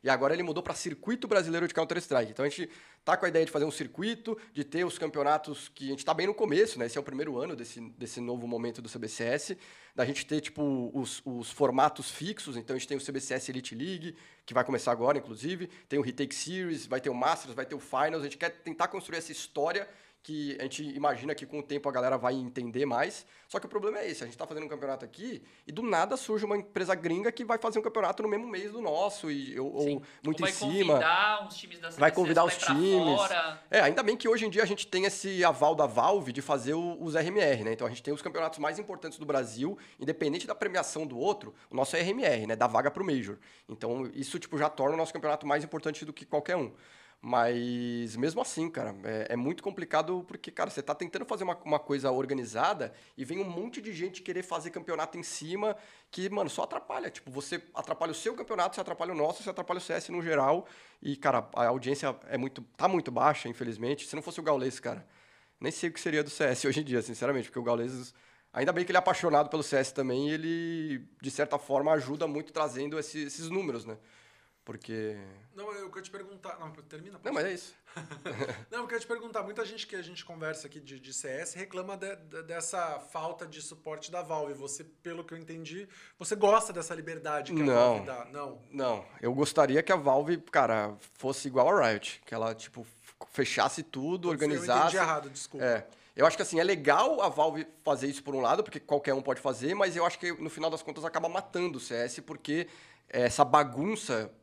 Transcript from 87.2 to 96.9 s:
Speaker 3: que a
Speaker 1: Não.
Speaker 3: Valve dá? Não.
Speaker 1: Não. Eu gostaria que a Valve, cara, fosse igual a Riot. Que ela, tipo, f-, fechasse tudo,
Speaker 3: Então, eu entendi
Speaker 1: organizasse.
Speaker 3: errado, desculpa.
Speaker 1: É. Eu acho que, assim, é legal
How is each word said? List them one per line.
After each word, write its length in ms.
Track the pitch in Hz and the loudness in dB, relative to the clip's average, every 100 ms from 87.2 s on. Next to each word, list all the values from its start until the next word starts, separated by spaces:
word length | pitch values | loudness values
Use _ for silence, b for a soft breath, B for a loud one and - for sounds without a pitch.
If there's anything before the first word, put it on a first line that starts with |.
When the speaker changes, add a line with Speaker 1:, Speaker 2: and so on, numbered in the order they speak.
| 156 147 135 | -2 -2 0
Speaker 3:
que 60 | 165 | 4
a 40 | 143 | 8
Speaker 1:
Não. 80 | |
Speaker 3:
Valve 320 | 120 123 110 98 | 10 10 8 0
dá? 220 | 123 120 | -8 -10
Não. 300 | 143 143 117 113 | -10 -10 -12 -12
Speaker 1:
Não. 360 | 139 131 107 87 - | -2 0 0 -6 -4
Eu 140 | 117 | -2
gostaria 480 | 131 147 - 139 139 | 2 2 6 6 6
que 100 | 156 | 4
a 40 | 185 | 4
Valve, 420 | 139 135 147 170 | 6 4 4 -2
cara, 580 | - 156 123 110 107 104 - - | 2 4 4 4 0 -6 -18 -6
fosse 320 | 131 - 139 | -4 -2 0
igual 200 | 127 131 | 4 6
a 220 | 202 120 | 8 6
Riot. 320 | 104 - - | 4 -2 -10
Que 120 | - 113 | -8 -4
ela, 180 | 113 | -2
tipo, 280 | 113 - - | -4 -12 -16
f-, 320 | 113 - - _ - | -18 -20 -20 _ -8
fechasse 500 | - 139 - 113 - | 0 0 4 2 2
tudo, 500 | 151 135 143 180 175 | -8 -6 -2 -2 0
Speaker 3:
Então, 0 | |
eu 40 | 147 | 0
entendi 260 | 147 143 | 2 0
Speaker 1:
organizasse. 340 | 117 123 160 185 | 4 6 6 4
Speaker 3:
errado, 340 | 165 156 139 | 2 0 -4
desculpa. 340 | 135 - 139 127 | -12 -12 0 2
Speaker 1:
É. 220 | 113 - b b - | 2 0 b b 6
Eu 120 | 151 | 6
acho 100 | 160 | 6
que, 60 | |
assim, 160 | 196 165 | 0 2
é 40 | |
legal 560 | 180 180 143 | 4 4 6